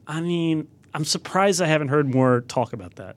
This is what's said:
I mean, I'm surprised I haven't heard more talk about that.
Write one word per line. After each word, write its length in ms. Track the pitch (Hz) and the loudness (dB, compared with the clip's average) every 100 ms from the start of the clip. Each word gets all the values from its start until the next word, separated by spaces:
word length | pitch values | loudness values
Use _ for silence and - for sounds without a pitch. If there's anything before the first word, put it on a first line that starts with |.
| - | -8
I 160 | 156 | -6
mean, 460 | 170 170 165 156 151 _ _ | -4 -2 0 -2 -4 _ _
I'm 100 | 151 156 | -8 -4
surprised 560 | - - 185 196 180 | -4 -2 0 2 2
I 40 | 165 | 2
haven't 220 | 156 143 | 0 2
heard 260 | 147 143 | 2 2
more 280 | 127 131 123 | 4 4 4
talk 300 | 123 - 117 | 0 -4 -4
about 220 | 113 87 - | -6 -14 -16
that. 180 | 95 | -18